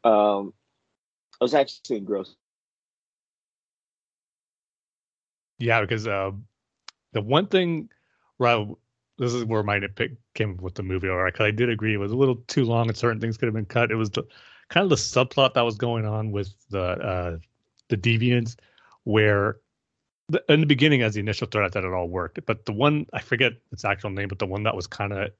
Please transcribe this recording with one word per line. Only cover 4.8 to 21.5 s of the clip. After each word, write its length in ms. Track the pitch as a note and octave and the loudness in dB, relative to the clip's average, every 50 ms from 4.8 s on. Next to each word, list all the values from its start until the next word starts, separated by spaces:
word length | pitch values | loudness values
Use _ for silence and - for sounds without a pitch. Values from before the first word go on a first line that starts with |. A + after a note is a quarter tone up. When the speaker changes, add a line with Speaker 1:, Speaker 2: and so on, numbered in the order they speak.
| _ _ _ _ _ _ _ _ _ _ _ _ _ _ _ _ | _ _ _ _ _ _ _ _ _ _ _ _ _ _ _ _
Speaker 2:
Yeah, 220 | A#2+ A#2 A2+ A#2 | 0 2 2 2
because, 260 | G#2 F#2+ A#2 A2 G#2+ | 2 0 -2 -2 -2
uh, 240 | A2+ G2+ G2 F#2+ G2 G2+ G2+ A2 _ _ _ _ _ _ _ _ - _ _ _ _ - | -2 -2 -2 -2 -4 -6 -8 -14 _ _ _ _ _ _ _ _ -20 _ _ _ _ -6
the 80 | A2+ | -4
one 260 | G2+ A2 C3+ D#3+ G3+ | 0 4 2 2 4
thing 420 | G3 G3 F#3+ F3+ F3 E3 D#3 - - _ _ _ _ _ _ _ _ _ | 4 2 2 2 2 -2 -4 -6 -10 _ _ _ _ _ _ _ _ _
where 120 | _ B2+ A#2+ A#2+ | _ 2 2 2
I 100 | A2+ G#2 G#2 - _ _ _ _ _ _ _ _ | 2 0 -4 -10 _ _ _ _ _ _ _ _
this 160 | - C3 B2 A#2+ | -4 -4 -2 -2
is 120 | B2 A#2 | -2 -2
where 180 | A2 A2+ G#2+ G#2 | 0 0 0 0
my 160 | G2+ G#2 G2+ | 0 0 -2
nitpick 380 | G2 G2+ G2+ - A#2 - B2 _ _ _ _ | -2 -4 -4 -6 -6 -6 -6 _ _ _ _
came 220 | - G#2+ G#2 F2+ | -4 -4 -4 -4
with 180 | F2+ F2+ F#2 - | -8 -10 -10 -8
the 80 | - F#2+ | -8 -6
movie, 260 | F#2 F#2 F#2 F#2+ F#2+ | -4 -4 -4 -2 -2
all 80 | F#2 | -2
right, 160 | F2+ F#2 F#2 - | 0 0 -2 0
'cause 120 | - A2 | 0 0
I 60 | G#2 | 0
did 180 | G#2 G#2+ B2 A#2+ | 2 0 0 0
agree 240 | A2+ G2+ G#2+ A2 G#2+ | 0 -2 -2 -2 -2
it 40 | |
was 140 | G2+ G2+ G2+ | -2 -2 -4
a 40 | A2+ | 0
little 200 | B2+ C#3 C3 B2 A2 - | 2 2 2 2 -2 -6
too 180 | - - D3 B2+ | -4 0 0 2
long 220 | A2+ A#2 A#2 A#2 | 2 2 0 0
and 100 | A2+ G#2+ | 0 -2
certain 220 | - - A#2+ A2+ A2 | 0 0 -2 0 0
things 180 | A2+ A2+ A2 | -4 -4 -4
could 100 | - B2 | -2 -2
have 80 | A#2 G#2+ | -2 -2
been 100 | A2+ G2+ | -4 -6
cut. 260 | F#2 - A#2+ A#2+ A2 | -2 0 0 2 2
It 40 | A2 | 2
was 140 | A2+ A2 G2+ | -2 -2 -2
the, 120 | - - - - - - - - - - _ _ | -2 -6 -8 -8 -18 -20 -20 -20 -20 -20 _ _
kind 140 | - E3+ G3+ | 0 0 4
of 60 | F#3+ | 4
the 60 | D3+ | 2
subplot 580 | - - - - B2 B2+ B2 - C#3 C3+ B2+ - | 0 0 0 2 0 0 2 2 2 2 4 4
that 60 | C3 | 2
was 140 | A#2 A#2 A2 | 0 0 -2
going 280 | G#2 A#2+ A#2+ A#2 A2+ G#2+ | -2 -2 -2 -2 -2 -2
on 260 | G#2+ G#2+ G#2+ A2 A2 | -2 -4 -4 -4 -4
with 220 | G2+ G#2 G2 G2 - _ _ _ | -4 -4 -6 -6 -12 _ _ _
the, 120 | G2+ G2 | -4 -2
uh, 560 | F2+ F2+ F2+ F2 - - F#2 F2+ F2+ F2 E2 E2 - _ _ _ _ _ _ _ _ _ | -2 -2 -4 -4 -4 -4 -2 -2 -4 -4 -6 -8 -12 _ _ _ _ _ _ _ _ _
the 80 | A#2 | -4
Deviants, 580 | G#2 F2 A#2+ A2+ A2 A#2+ B2 B2 A#2+ A#2 A#2 - _ _ _ _ _ _ _ _ _ _ | 0 2 2 2 2 2 2 2 2 0 -2 -8 _ _ _ _ _ _ _ _ _ _
where 520 | - G#2 A2 G#2+ G#2+ G#2 G2+ G2+ G#2+ - - _ _ _ _ _ _ _ _ _ _ _ _ _ - | 2 4 4 6 6 4 2 2 -2 -4 -6 _ _ _ _ _ _ _ _ _ _ _ _ _ -2
the, 140 | D3+ - - - | -2 -2 4 4
in 120 | D3+ D#3 | 4 6
the 60 | D#3+ | 6
beginning 340 | D3 D3 A#2+ C#3+ D#3 D3 B2+ A#2+ | 4 4 4 6 4 4 4 2
as 120 | A2 G2+ | 0 -2
the 40 | G#2+ | -2
initial 260 | G2+ A2 G2+ - A2+ | -4 -4 -4 -4 -6
threat, 180 | - | -4